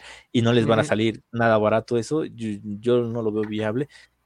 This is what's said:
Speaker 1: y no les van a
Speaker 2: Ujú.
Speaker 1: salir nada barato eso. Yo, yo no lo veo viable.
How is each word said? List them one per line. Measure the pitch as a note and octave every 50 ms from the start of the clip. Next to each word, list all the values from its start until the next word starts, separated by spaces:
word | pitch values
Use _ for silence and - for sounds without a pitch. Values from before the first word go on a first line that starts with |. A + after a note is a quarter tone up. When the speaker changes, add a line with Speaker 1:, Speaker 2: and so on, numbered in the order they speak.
| - - - - - _ -
Speaker 1:
y | B2+
no | A2+ A#2
les | A#2+ A#2+ A2+
van | G#2+ A2+ A2
a |
Speaker 2:
Ujú. | A2 -
Speaker 1:
salir | A2+ G#2+ A2 A2+ G#2+ - _ _
nada | - A#2 A#2 A#2 A2 G#2+
barato | G#2+ G#2+ A2 A2+ A2 - A#2+ A#2
eso. | A2 - D3+ D#3 D#3+
Yo, | A2 A2 A#2 A2+ A2 G#2 G2+
yo | G#2+ G#2 G#2 G2+ A2 A#2+ B2 B2 A#2+
no | A2+ A2+ A#2+
lo | A2+ G#2+
veo | G#2 G#2+ G#2+
viable. | G#2+ G#2+ G#2+ G#2+ G#2+ G#2+ B2+ D3 - - - - _ _ _ _